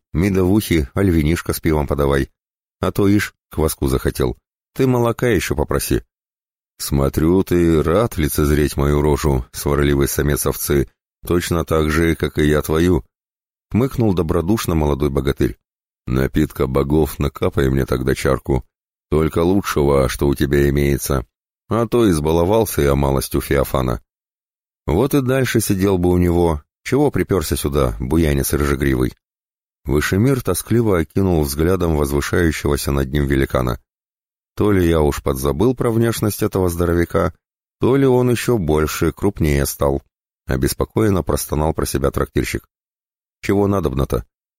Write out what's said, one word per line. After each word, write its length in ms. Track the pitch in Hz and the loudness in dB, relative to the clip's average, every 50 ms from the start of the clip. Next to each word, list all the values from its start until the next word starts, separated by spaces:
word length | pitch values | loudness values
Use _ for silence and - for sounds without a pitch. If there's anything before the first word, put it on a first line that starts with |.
| _ _ | _ _
медовухи, 760 | - 73 92 101 92 95 92 90 101 110 - - 87 80 71 - - | -4 -2 0 0 2 2 2 2 2 2 2 0 0 0 0 -2 -2
аль 140 | 101 98 95 | 0 0 2
винишко 440 | 82 82 73 76 85 - - - 78 | 2 2 2 2 0 -2 -4 -6 -8
с 60 | - | -4
пивом 260 | - 82 78 76 71 | -2 0 0 0 0
подавай. 420 | 69 73 69 71 69 69 69 67 - _ _ _ _ _ _ _ _ _ _ | -2 -2 -2 0 0 0 0 -2 -4 _ _ _ _ _ _ _ _ _ _
А 100 | - 92 | -6 -4
то, 160 | - - 104 | -2 0 2
ишь, 260 | 98 104 104 - - - _ _ _ | 2 2 2 0 -2 -8 _ _ _
кваску 380 | - - 78 78 - - 73 | -4 -2 -2 -2 -2 -2 -2
захотел. 500 | 67 65 64 - 69 - - 67 62 58 - _ _ _ _ _ _ _ | -2 -2 -2 -2 -4 -2 -2 -2 -4 -4 -8 _ _ _ _ _ _ _
Ты 140 | - 135 | 0 0
молока 400 | 131 123 120 120 117 110 - 131 | 2 2 2 0 0 -2 0 0
еще 280 | 123 107 82 - - - | 0 0 0 0 -2 -2
попроси». 480 | 71 71 - 71 69 - - 65 - - _ _ _ _ _ _ _ _ _ _ _ _ _ _ | -2 -2 -2 -2 -4 -2 -2 -4 -4 -4 _ _ _ _ _ _ _ _ _ _ _ _ _ _
«Смотрю, 640 | - - - 69 69 69 69 - 78 76 82 90 95 95 | -14 -6 -4 -2 0 0 0 0 0 2 2 2 2 2
ты 400 | - 87 87 85 82 82 78 71 | 2 0 2 2 4 2 2 2
рад 340 | 80 82 104 120 117 - | 2 2 0 0 0 -2
лицезреть 600 | 92 76 67 - - 78 71 73 76 73 69 - | -2 -4 -2 0 0 0 2 2 2 0 0 0
мою 240 | 78 69 73 73 73 | -2 0 0 2 2
рожу, 440 | 71 76 71 69 - 73 67 62 62 - | 2 2 0 0 0 0 0 0 -2 -6
сварливый 560 | - - - 73 71 71 73 71 71 69 69 | -12 -8 -4 -2 0 0 2 2 2 0 0
самец 380 | 64 - - 67 71 71 - - | 0 -2 -2 -2 -2 -2 -2 -2
овцы, 440 | 71 65 - - - 73 69 65 - _ _ _ _ _ _ - | -4 -4 -4 -4 -2 0 0 0 -2 _ _ _ _ _ _ -6
точно 380 | - 85 87 - - 87 82 78 | -2 -2 -2 0 -2 -2 -2 -2
так 240 | - 82 80 78 76 | 0 0 0 0 0
же, 260 | 76 82 85 82 78 | 0 0 0 0 0
как 220 | - 76 73 - | 0 -2 -4 0
и 80 | 82 76 | 0 2
я 160 | 76 76 73 | 2 2 0
твою», 420 | - - 78 80 87 90 90 65 - _ _ _ _ _ _ _ _ _ _ _ _ _ | 0 0 0 2 2 2 2 0 -2 _ _ _ _ _ _ _ _ _ _ _ _ _
хмыкнул 440 | - 104 131 135 - - 113 107 90 | 0 0 0 0 0 0 0 0 0
добродушно 600 | 87 85 78 87 87 80 87 113 110 - - 85 | 0 -2 0 -2 -2 0 0 -2 -2 -2 -2 0
молодой 340 | 78 76 73 71 65 73 71 | 0 0 0 0 0 -2 -2
богатырь. 480 | 67 69 65 69 67 - 69 58 - - _ _ _ _ _ _ _ _ _ | -2 -2 -2 -2 -2 0 -2 -2 -2 -8 _ _ _ _ _ _ _ _ _
«Напитка 600 | - 64 65 67 65 - 78 76 - - - 73 | -4 -2 0 0 0 0 0 0 0 -2 -4 -4
богов 520 | 65 64 69 69 69 73 78 76 - - - | -2 0 -2 0 2 2 2 0 0 -2 -4
накапай 500 | 73 67 - - - 92 - - 69 65 | -4 -4 -4 -4 -4 -4 -2 0 0 0
мне 160 | 67 67 60 | 0 0 0
тогда 300 | - 64 64 64 67 65 | -2 -2 -2 -2 -2 -2
чарку, 480 | - - 69 65 64 - - 69 62 - _ _ _ _ _ _ _ _ _ | -2 0 -2 -2 -2 -2 -2 -2 -2 -4 _ _ _ _ _ _ _ _ _
только 300 | - 76 80 76 - 87 | -2 0 0 0 0 0
лучшего, 680 | 82 87 98 101 - - - 78 71 71 69 67 65 | 2 2 2 2 0 0 -2 0 2 2 4 2 2
что 220 | 62 - - 71 71 | 0 0 0 0 0
у 60 | 67 | 2
тебя 340 | - 73 67 71 71 71 71 | 0 0 0 2 2 2 2
имеется, 580 | 69 71 71 71 69 64 - - 69 65 - - _ _ _ _ _ _ _ | 2 2 2 0 0 -2 -2 -4 -4 -4 -4 -6 _ _ _ _ _ _ _
а 180 | - 101 113 117 | -4 -2 -2 -2
то 240 | 104 - 120 117 101 | 0 2 2 2 4
избаловался 720 | 82 76 73 78 80 85 85 92 107 113 107 - - - | 2 2 2 0 2 2 2 2 2 2 2 0 0 0
я 140 | 71 71 69 | 0 2 2
малость 400 | 69 69 69 69 65 - - - | 2 2 0 0 0 -2 -2 -4
у 60 | 69 | -4
Феофана». 600 | - - 69 69 64 - - 67 64 64 58 - - _ _ _ _ _ _ _ _ _ _ _ _ _ _ _ _ | -2 0 0 0 0 0 -2 -2 -2 -2 -4 -6 -8 _ _ _ _ _ _ _ _ _ _ _ _ _ _ _ _
«Вот 260 | - 73 95 131 139 - | 0 0 2 2 2 2
и 80 | 143 | 0
дальше 380 | 127 120 131 135 131 - - 117 | 0 0 0 0 0 0 0 0
сидел 380 | - - 104 92 95 101 95 | 0 0 0 0 2 2 2
бы 120 | 90 87 90 | 2 2 2
у 80 | 90 | 4
него, 460 | 90 87 87 85 87 87 82 78 73 - _ _ _ _ | 4 4 4 4 2 2 2 0 -2 -6 _ _ _ _
чего 280 | - 123 139 151 135 | -2 0 0 2 0
приперся 460 | - 98 82 - 98 90 73 - 73 | 0 -2 -2 0 0 -2 0 -2 -4
сюда, 400 | - - 76 69 73 65 60 55 - | -4 -4 -2 0 0 0 0 -2 -4
буянец 540 | 64 64 78 85 82 76 71 69 65 - - | -4 0 0 2 2 2 2 0 0 -2 -2
рыжегривый?» 600 | 69 73 71 71 65 71 67 65 62 64 58 - - _ _ _ _ _ _ _ _ _ _ _ _ _ | 0 0 0 0 0 0 0 0 0 -2 -4 -4 -10 _ _ _ _ _ _ _ _ _ _ _ _ _
Вышемир 580 | - 67 76 - - 92 95 117 139 139 123 | -2 0 0 0 2 2 2 2 2 2 0
тоскливо 580 | - - 90 - - - 110 120 117 107 95 85 | -2 -4 -4 -4 -2 0 0 2 2 2 2 0
окинул 440 | 78 - _ 98 98 92 87 78 73 | 0 -2 _ 0 2 2 2 2 0
взглядом 540 | 67 69 73 80 87 95 87 87 82 78 | 0 -2 0 0 0 0 0 0 0 0
возвышающегося 960 | 73 73 67 71 71 - - - 92 87 80 76 - - 76 71 69 - - 69 | 0 0 0 0 -2 -2 -2 0 2 2 0 0 0 -2 -2 -2 -2 -2 -2 -2
над 180 | 69 67 65 | -2 -2 -2
ним 140 | 69 73 71 | -2 -2 0
великана. 560 | 67 69 67 67 - - 65 64 62 57 - - _ _ _ _ _ _ _ _ _ _ _ _ _ _ - | 0 0 0 0 0 -2 -2 -2 -2 -4 -6 -10 _ _ _ _ _ _ _ _ _ _ _ _ _ _ -2
«То 140 | 104 104 101 | 0 2 2
ли 120 | 92 87 | 2 2
я 140 | 82 82 80 | 2 2 2
уж 240 | 76 71 67 - - | 2 0 0 -2 -4
подзабыл 500 | - 69 65 67 71 69 76 107 127 127 | -6 -4 -2 -2 -4 0 2 0 0 0
про 160 | - - 120 | 0 -2 -2
внешность 540 | 110 113 117 117 113 - 110 104 - - 110 | 0 0 0 0 0 -2 -2 -4 -2 -2 -4
этого 240 | 101 - 98 92 | -2 0 0 0
здоровяка, 640 | 90 85 85 87 85 85 85 85 - - 87 85 87 - _ _ _ _ _ _ _ _ _ | 0 0 0 0 0 2 0 0 0 0 -2 -2 -2 -4 _ _ _ _ _ _ _ _ _
то 160 | - 110 131 | 0 2 2
ли 100 | 139 139 | 4 4
он 240 | 131 123 123 123 123 | 4 2 2 2 0
еще 280 | 120 - - 123 123 | 0 -2 0 0 0
больше, 560 | 110 82 73 76 76 78 76 - - 85 80 - | 0 0 0 0 0 0 -2 -2 -2 -2 -2 -2
крупнее 520 | - - 101 - - 82 76 71 69 67 | -2 -4 -4 -2 0 0 0 2 0 0
стал», 360 | - - - 73 69 69 67 - _ _ _ _ _ _ _ _ | -2 -2 -2 -2 -2 -2 -2 -6 _ _ _ _ _ _ _ _
обеспокоенно 760 | - 65 65 64 - - - 67 - _ - 110 107 98 87 78 | -6 -4 -2 -2 -2 -2 -4 -6 -4 _ 0 0 2 0 0 0
простонал 500 | - 73 73 - - 73 73 76 80 78 | -2 -4 -4 -4 -4 -4 -2 -2 -2 -2
про 120 | - 71 | -2 -4
себя 260 | - - 67 69 65 | -4 -4 -2 -2 -2
трактирщик. 560 | - 67 69 - _ 69 60 - - - - _ _ _ _ _ _ _ _ _ _ _ _ _ _ _ | -2 -2 -6 -4 _ -4 -4 -4 -6 -8 -10 _ _ _ _ _ _ _ _ _ _ _ _ _ _ _
«Чего 260 | - - 98 101 101 | -4 -2 0 2 2
надобно-то? 580 | 98 101 98 80 69 64 69 65 - - 58 - - _ _ _ _ _ | 2 0 0 -2 -2 -2 -2 -2 -2 -2 -4 -6 -8 _ _ _ _ _